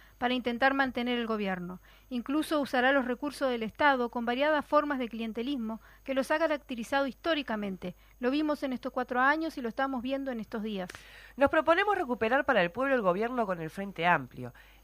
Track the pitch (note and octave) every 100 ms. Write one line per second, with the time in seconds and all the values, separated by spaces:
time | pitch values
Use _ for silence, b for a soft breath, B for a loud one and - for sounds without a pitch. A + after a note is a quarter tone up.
0 | b - B3 B3+ A#3+ A#3+ C4+ C#4 C4+ A#3+
1 | A#3+ A#3+ A3+ A3 G3 F3+ F3 F3+ b b
2 | b B3 A3+ D4+ D4+ D4+ C4 B3+ B3+ C#4
3 | B3 B3 D4 - C4+ A#3+ A3 - D4 C4
4 | A#3 A#3+ A#3 B3 D4 D4+ - D4+ D4 C4
5 | A#3 A3 A3+ A3 B3 C#4+ A3 A3 b b
6 | - C4+ C4 D#4 D#4+ D4 - A#3+ A3 C#4
7 | C#4 - E4+ D#4 C4+ G#3+ G3+ F#3+ - -
8 | b - B3 D4 D4+ D4 C4+ B3 B3+ C4
9 | B3 B3+ C4 D#4 D#4+ - A#3 G#3+ C4+ B3+
10 | B3 C4+ C4+ A#3 G3+ A3+ A3 G3 F#3 B
11 | B B B - C#4 D#4+ D4+ E4+ G4+ F#4+
12 | C4+ A#3+ A3 C4 D4 A#3 F3 A3+ C#4 B3+
13 | F#3+ F3+ A#3 B3+ G3+ F3 D#3+ - G3+ F3+
14 | E3+ E3 B2+ C#3 A#2+ b b b